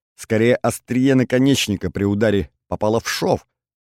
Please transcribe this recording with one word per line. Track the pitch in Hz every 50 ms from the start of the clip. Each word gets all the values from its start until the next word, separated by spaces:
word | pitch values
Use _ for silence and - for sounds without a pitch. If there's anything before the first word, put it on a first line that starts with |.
| _ _ _
Скорее, | - - - 113 107 113 120 123
острие | - - 120 - - - - 117 127 131 139 131
наконечника | 131 120 - 127 127 131 139 135 - - 107 98 - - 85
при | - 95 101
ударе | 101 101 101 113 107 101 98 85 - _ _ _
попало | _ 90 - 107 107 110 117
в | - -
шов, | - - 175 190 131 - - _ _ _ _ _ _ _